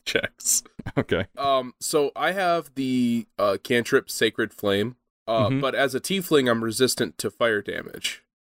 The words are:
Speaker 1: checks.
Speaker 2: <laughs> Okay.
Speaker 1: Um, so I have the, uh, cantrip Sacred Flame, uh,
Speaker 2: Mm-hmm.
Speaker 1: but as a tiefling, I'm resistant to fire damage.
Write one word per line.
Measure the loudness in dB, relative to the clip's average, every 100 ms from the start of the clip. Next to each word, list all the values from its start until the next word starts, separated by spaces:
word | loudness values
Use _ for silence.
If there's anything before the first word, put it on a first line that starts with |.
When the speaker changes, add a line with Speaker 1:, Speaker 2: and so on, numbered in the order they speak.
| 2
Speaker 1:
checks. | 2 2 -4 -2 0 -2
Speaker 2:
<laughs> | -12 -6 -2
Okay. | 0 0 -2 -4
Speaker 1:
Um, | 0 0 -2 -8
so | -2 0 0 -2
I | -4
have | 0 0 0 -2 -6
the, | -2 2 2 0 -4 -2
uh, | 0 0
cantrip | 0 0 2 0 0
Sacred | -2 -2 0 -6
Flame, | -4 -2 0 -2 -6 _ _ -2
uh, | 0 2
Speaker 2:
Mm-hmm. | 0
Speaker 1:
but | -2
as | 0 0 -2
a |
tiefling, | -2 -4 2 2 4
I'm | 0
resistant | -2 0 2 2 -4 -4
to | -6
fire | -2 0 0
damage. | -2 -8 -8 -8 -8 -10 _ _